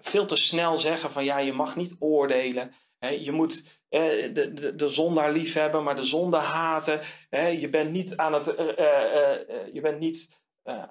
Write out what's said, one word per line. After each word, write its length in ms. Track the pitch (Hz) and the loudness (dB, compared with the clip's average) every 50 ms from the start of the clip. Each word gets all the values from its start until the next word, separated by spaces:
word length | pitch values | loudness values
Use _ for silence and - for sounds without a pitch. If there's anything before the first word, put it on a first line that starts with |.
veel 240 | - - - 202 196 | -10 0 0 0 2
te 100 | 196 165 | 2 0
snel 420 | - - - 170 165 170 165 160 151 | 0 0 0 0 0 2 2 2 2
zeggen 340 | 147 156 165 160 160 143 | 2 0 0 -2 -4 -6
van, 120 | - 143 139 | -4 -2 -2
ja, 140 | 139 139 139 | 0 0 0
je 160 | 139 135 135 | 0 -2 0
mag 220 | 131 151 135 - | -2 -2 -2 -2
niet 200 | 170 175 175 - - | -4 -4 -6 -6 -2
oordelen. 760 | 147 151 151 147 139 139 131 127 131 127 123 127 127 127 - _ _ _ _ - | 0 2 4 4 4 4 2 2 2 0 -2 -4 -6 -8 -12 _ _ _ _ -8
Hè, 120 | 123 127 | -6 -4
je 220 | 147 147 156 - | -4 -4 -4 -4
moet, 500 | - 160 160 160 - - - - - _ _ - | 0 0 0 0 0 -4 -8 -14 -20 _ _ -2
eh, 440 | - 151 165 160 - - - 131 - | 0 0 2 2 2 0 -2 -2 -2
de, 200 | 147 139 - 156 | -2 -2 -2 -2
de, 220 | 143 147 131 - | -6 -6 -6 -4
de 140 | 156 147 143 | -2 -2 -2
zondaar 420 | 139 156 160 170 170 156 151 151 | 2 2 2 2 2 2 2 2
lief 220 | 151 165 160 - - | 2 0 0 0 0
hebben, 300 | 160 156 151 156 156 147 | 0 0 2 2 0 0
maar 120 | 143 139 | 0 -2
de 80 | 135 131 | -2 -2
zonde 340 | 131 156 160 180 180 170 156 | -2 0 0 0 2 2 2
haten. 640 | 151 147 151 165 165 160 160 156 151 160 151 151 151 - - - - - | 0 0 -2 -2 0 0 0 -2 0 0 -2 -2 -4 -10 -16 -18 -14 -6
Hè, 180 | - 139 165 175 | -2 0 0 0
je 220 | 170 160 147 - | 0 -2 -4 0
bent 220 | - 156 151 156 | 0 0 0 2
niet 260 | 165 185 180 185 - - | -2 -4 -4 -4 -2 -2
aan 160 | 160 156 151 | 0 2 2
het, 220 | 147 147 160 - | 0 0 0 -2
eh, 220 | - 165 165 - - | -2 -2 -2 0 2
eh, 560 | 165 147 143 139 113 - 135 147 143 139 139 | 4 4 6 4 4 4 4 4 4 4 2
eh, 400 | - - - 113 117 95 - - | 0 -4 -8 -8 -10 -10 -8 -8
je 80 | - | -2
bent 180 | 151 156 147 151 | -2 -2 -2 0
niet, 420 | 160 160 165 - - - _ _ _ _ _ _ | -2 -4 -4 -4 -10 -14 _ _ _ _ _ _
eh, 220 | - - 127 104 - - | -12 -10 -10 -10 -10 -10